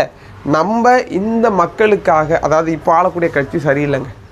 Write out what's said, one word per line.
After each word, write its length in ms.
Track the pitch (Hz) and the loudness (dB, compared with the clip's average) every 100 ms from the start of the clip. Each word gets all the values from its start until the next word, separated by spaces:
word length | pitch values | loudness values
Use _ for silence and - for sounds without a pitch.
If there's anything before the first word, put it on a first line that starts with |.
| 143 - - - 139 | 2 -4 -20 -10 -2
நம்ம 520 | 151 175 226 240 254 - | 0 0 2 2 2 0
இந்த 360 | 165 208 226 233 | -4 -2 0 0
மக்களுக்காக, 880 | 190 170 - 214 202 - 160 156 160 | 2 -2 0 0 2 2 0 2 -2
அதாவது 300 | 147 156 165 | 0 0 0
இப்போ 200 | 160 - | -2 0
ஆளக்கூடிய 360 | 170 180 170 170 | 2 2 0 -2
கட்சி 260 | 147 139 165 | -2 -2 -2
சரியில்லைங்க, 540 | 143 139 147 135 127 - - | 0 0 0 -2 -6 -12 -20